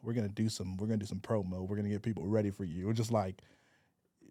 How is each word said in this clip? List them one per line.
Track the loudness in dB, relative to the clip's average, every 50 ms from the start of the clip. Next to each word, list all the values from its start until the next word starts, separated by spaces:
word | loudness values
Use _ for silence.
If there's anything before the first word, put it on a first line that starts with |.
| -6
we're | -2 0
gonna | 0 0 0
do | 0 0 0
some, | 0 0 -2 -4 -4 -2
we're | -2 0
gonna | 0 0 0
do | 0
some | -2 -6 -6
promo. | -2 0 0 2 2 0 -4 -4 -2
We're | -2 -2
gonna | -2 0 0
get | 0 0 0
people | -2 -2 -2 0
ready | 2 4 4 4 2
for | 0 -2 -4
you." | -4 -4 -2 0
It |
was | 0 2
just | 2 2 2
like, | 2 2 2 2 -4 -8 -16 -20 -20 _ _ _ _ _ _ _ _ _ _ _ _ _ -20 -20